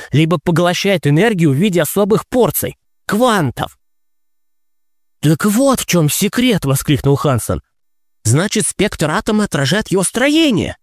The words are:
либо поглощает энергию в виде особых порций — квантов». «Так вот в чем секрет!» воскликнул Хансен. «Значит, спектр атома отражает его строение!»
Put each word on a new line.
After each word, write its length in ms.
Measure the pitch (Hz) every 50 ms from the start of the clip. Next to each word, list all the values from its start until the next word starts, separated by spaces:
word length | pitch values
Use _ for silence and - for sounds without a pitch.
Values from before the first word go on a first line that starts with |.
| - -
либо 260 | - 139 160 160 175 165 -
поглощает 640 | - 175 156 175 175 180 - - 196 202 170 - 143
энергию 440 | 143 156 196 240 226 175 165 151
в 40 | 135
виде 260 | 135 185 220 170 170
особых 460 | 156 - - 190 208 190 220 - - -
порций — 480 | - 262 226 175 - - - - - - _ _ _ _ _ -
квантов». 720 | - 208 247 254 220 196 160 127 - - - - - _ _ _ _ _ _ _ _ _ _ _ _ _ _ _ _ _ _ _ _ _ _ _ _ _ _ _ _ _
«Так 240 | - 147 127 120 -
вот 340 | 208 196 226 277 277 254 -
в 60 | -
чем 240 | - - 175 156 147
секрет!» 560 | - - 185 202 - - 254 254 220 165 -
воскликнул 500 | 135 135 143 - - 151 127 - 139 143
Хансен. 460 | 135 - 156 131 117 - - 95 76 - _ _ _ _ _ _ _ _ _ _ _ -
«Значит, 440 | 107 117 147 185 214 - 220 190 -
спектр 420 | - - 185 208 - - 165 147
атома 360 | 156 196 - - 214 214 208
отражает 440 | - - 147 139 131 165 214 220 -
его 140 | 160 190 277
строение!» 720 | - - - 262 285 294 320 330 294 233 160 95 - - -